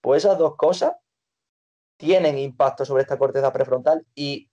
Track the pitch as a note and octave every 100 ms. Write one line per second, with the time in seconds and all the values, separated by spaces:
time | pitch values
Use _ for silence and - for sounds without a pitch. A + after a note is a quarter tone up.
0 | A#2+ C#3+ G3+ F#3 D#3+ - D#3 F3+ D4+ F4
1 | _ _ _ _ _ _ _ _ _ _
2 | D3 F#3+ E3 C#3 C#3 B2+ C3+ - C3+ C3+
3 | C3+ C3+ C3+ C3 C3+ C3 C3 B2+ C#3 D#3+
4 | - - C#3+ C#3 -